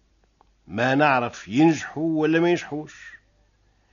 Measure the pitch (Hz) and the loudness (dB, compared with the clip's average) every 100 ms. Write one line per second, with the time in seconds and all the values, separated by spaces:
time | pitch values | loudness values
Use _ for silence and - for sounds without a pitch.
0 | _ _ _ _ _ _ - 98 127 135 | _ _ _ _ _ _ -12 -4 0 2
1 | 151 131 120 - 90 120 165 139 - 143 | 4 2 -2 -8 -6 2 4 2 -4 -6
2 | 165 156 156 165 170 170 - 147 151 - | -4 -2 0 2 2 0 -2 -12 -12 -18
3 | - - _ _ _ _ _ _ _ | -20 -20 _ _ _ _ _ _ _